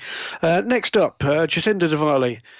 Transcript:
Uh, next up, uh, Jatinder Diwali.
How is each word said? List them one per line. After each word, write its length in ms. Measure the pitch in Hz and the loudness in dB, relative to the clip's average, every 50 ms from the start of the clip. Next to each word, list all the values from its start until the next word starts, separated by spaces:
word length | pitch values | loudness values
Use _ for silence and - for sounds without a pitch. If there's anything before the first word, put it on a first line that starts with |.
| - - - - - - - - - | -6 -12 -12 -12 -12 -12 -8 -4 0
Uh, 180 | 165 170 180 196 | 0 2 0 0
next 300 | 233 254 240 - - - | 0 -2 -2 -2 0 2
up, 260 | 220 175 139 - - 143 | 2 2 2 0 -2 -2
uh, 220 | 139 147 156 165 | 0 2 2 0
Jatinder 420 | 156 - 170 160 220 214 196 175 160 | 0 -2 -2 0 0 0 2 2 0
Diwali. 520 | 156 147 151 151 147 135 131 123 120 113 - - - - | 2 2 2 2 2 2 2 0 -2 -6 -12 -20 -20 -20